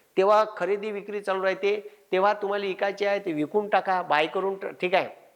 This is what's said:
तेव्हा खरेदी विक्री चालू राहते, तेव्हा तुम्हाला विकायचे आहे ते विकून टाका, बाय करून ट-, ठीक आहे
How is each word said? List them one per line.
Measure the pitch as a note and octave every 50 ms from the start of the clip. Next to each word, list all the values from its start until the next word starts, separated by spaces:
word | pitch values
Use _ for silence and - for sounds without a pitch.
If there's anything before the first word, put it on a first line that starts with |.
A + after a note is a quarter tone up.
| _ _ _
तेव्हा | F3+ F#3+ G3+ G#3+ G#3+ G#3+ G#3+ -
खरेदी | - F3 F3+ G#3 G#3 G3+ A3
विक्री | G#3 G3+ F3 - G3+ G#3
चालू | G3+ G3 F#3+ F#3+ F#3+
राहते, | F#3+ F#3 F#3 G3+ G3+ G#3 G#3 - - - _ _ _
तेव्हा | F3+ F#3 F#3+ G#3 G#3+
तुम्हाला | G#3 G3+ G3 G3+ G3+ G3+
विकायचे | G3 F3+ - G3 G3+ G3 G3+ G3+
आहे | G3+ G3+ G3+
ते | G3 F#3 D#3
विकून | D3 D3+ C#3+ - G#3 G#3 G3+
टाका, | G#3 F#3+ - G3 F#3 F3+
बाय | E3+ E3 D3 D3+ D#3+
करून | D#3+ - F#3+ F#3 G3 G3
ट-, | F#3+ G3+
ठीक | F#3+ - - - F#3 F#3+
आहे | F3 C#3 A2 - - - - _